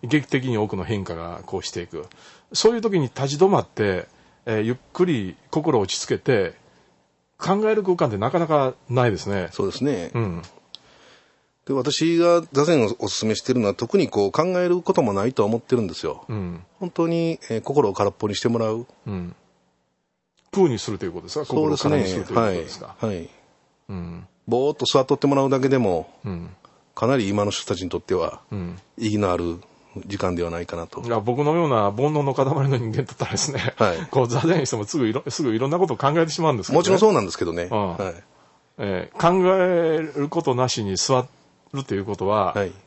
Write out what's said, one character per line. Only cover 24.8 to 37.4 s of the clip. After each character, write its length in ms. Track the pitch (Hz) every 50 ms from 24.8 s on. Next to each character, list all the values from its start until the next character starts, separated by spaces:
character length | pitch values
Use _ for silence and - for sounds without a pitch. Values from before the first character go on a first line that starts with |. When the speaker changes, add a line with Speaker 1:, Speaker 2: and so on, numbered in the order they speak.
| 127
Speaker 2:
座 160 | - - 143
っ 40 | 131
と 100 | - 147
っ 20 | 139
て 80 | - 143
も 80 | 143
ら 80 | 139 135
う 60 | 135
だ 120 | 135 131
け 80 | 127 139
で 80 | 135 131
も、 340 | 120 101 90 82 78 - - _ _
Speaker 1:
う 40 | 104
ん。 200 | 92 85 85 85 87 _ _ - _ _ _ _ _
Speaker 2:
か 140 | - - 120
な 80 | 139
り 140 | 135 107 98
今 160 | 101 104 104
の 60 | 104
人 140 | 98 - -
た 100 | - 104
ち 80 | 90 95
に 60 | 87
と 100 | 87 87
っ 20 |
て 140 | - - 92
は、 260 | 90 82 78 - - - _
Speaker 1:
う 40 | 113
ん。 220 | 101 90 87 87 95 - _ _ -
Speaker 2:
意 80 | 117
義 120 | 110 104 104
の 140 | 104 95
あ 60 | 90 85
る 240 | 87 85 85 85 - _ _ _ _ _ - 98 90
時 120 | 95 101 98
間 180 | - 92 90
で 80 | 85 87
は 60 | 85
な 100 | 85 85
い 60 | 87
か 100 | - -
な 120 | 85 85 -
と。 140 | - -
Speaker 1:
い 60 | - 120
や、 140 | 117 113
僕 240 | 101 113 123 127 147
の 100 | 147 156
よ 120 | 175 170 151
う 20 |
な 140 | 131 113 104
煩 300 | 101 101 107 135 151 151
悩 100 | 151 143
の 100 | 135 131
塊 120 | 143 135
の 320 | 135 151 160 139 139 139 123
人 140 | 117 113
間 120 | 110 123 -
だ 100 | - -
っ 20 |
た 100 | - -
ら 60 | 104
で 60 | 107 95
す 160 | - - 139
ね、 200 | 120 87 120 - -
Speaker 2:
は 160 | 113 101 85
い。 140 | 82 90 -
Speaker 1:
<laughs> 40 |
こ 120 | - 135 127
う、 40 | 120
座 140 | 127 135
禅 240 | - 160 185 180 139
し 40 | -
て 60 | -
も 80 | 113 104
す 140 | 107 - 160
ぐ 100 | 127 110
い 60 | 110
ろ-、 100 | 131 - 143
す 120 | 120 -
ぐ 140 | 160 127 110
い 40 | 113
ろ 100 | 127 139
ん 20 |
な 80 | 151 180
こ 80 | 170 160
と 60 | 127
を 40 | 104
考 120 | - 139 147 170
え 80 | 165
て 60 | 160 147
し 80 | -
ま 80 | 165 160
う 40 | 139
ん 40 | 113
で 60 | 92
す 40 | -
け 60 | -
ど 0 |
ね。 60 | 170
Speaker 2:
も 40 | 170
ち 60 | 175
ろ 80 | 190 180
ん 20 |
そ 100 | 220 220
う 40 | 202
な 80 | 139
ん 40 | 104
で 60 | 90
す 60 | -
け 80 | -